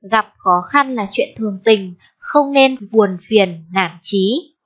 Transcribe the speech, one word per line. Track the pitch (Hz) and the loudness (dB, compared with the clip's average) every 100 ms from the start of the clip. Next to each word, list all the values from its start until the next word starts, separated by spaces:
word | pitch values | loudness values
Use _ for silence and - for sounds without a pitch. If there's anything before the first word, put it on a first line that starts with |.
| 196 | -2
gặp | 220 - _ | -2 -2 _
khó | 196 180 180 | 0 0 0
khăn | 285 269 254 | -2 0 -4
là | 196 | -6
chuyện | - - - | -4 -6 -4
thường | 220 190 - | -8 -2 2
tình, | 214 190 175 _ _ | 2 0 -14 _ _
không | - 294 277 | -2 0 2
nên | 277 262 262 202 | 2 2 0 -2
buồn | 220 202 180 _ | 2 2 -2 _
phiền, | 220 190 165 165 | 2 2 -4 -8
nản | 185 175 170 | -4 -4 -6
chí. | - 202 190 269 - _ | -6 -2 0 -2 -8 _